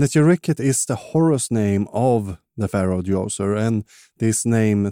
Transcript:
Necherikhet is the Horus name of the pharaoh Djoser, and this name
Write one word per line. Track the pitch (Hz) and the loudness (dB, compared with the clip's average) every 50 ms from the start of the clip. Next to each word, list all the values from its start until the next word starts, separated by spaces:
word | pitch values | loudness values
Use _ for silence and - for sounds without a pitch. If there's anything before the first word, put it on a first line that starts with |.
Necherikhet | 143 - - 156 147 170 180 - - 170 147 - | 0 2 2 4 4 4 4 2 0 -4 -4 0
is | 131 135 127 - - | 0 -2 0 -2 -2
the | - 123 | -4 -6
Horus | - - - - 160 165 160 147 123 - - | -8 -8 -4 0 0 2 2 2 0 -2 -2
name | 120 110 104 101 98 98 104 - | 0 0 2 2 0 0 -2 -2
of | - 110 127 131 123 110 101 98 87 - _ _ _ | -2 0 2 2 2 0 0 -6 -12 -14 _ _ _
the | 110 101 - | -6 -4 -2
pharaoh | - 98 95 95 90 92 | 0 0 0 0 0 -2
Djoser, | 90 95 95 92 104 104 - - 98 98 104 | -2 -2 -2 -2 -2 -4 -6 -4 -2 -2 -2
and | 107 110 113 113 104 - _ - - - _ _ | 0 0 0 -2 -2 -4 _ -20 -20 -20 _ _
this | _ 113 110 110 - - | _ -2 0 0 0 0
name | 117 117 113 110 107 104 101 101 101 | 0 2 2 2 2 2 2 0 -2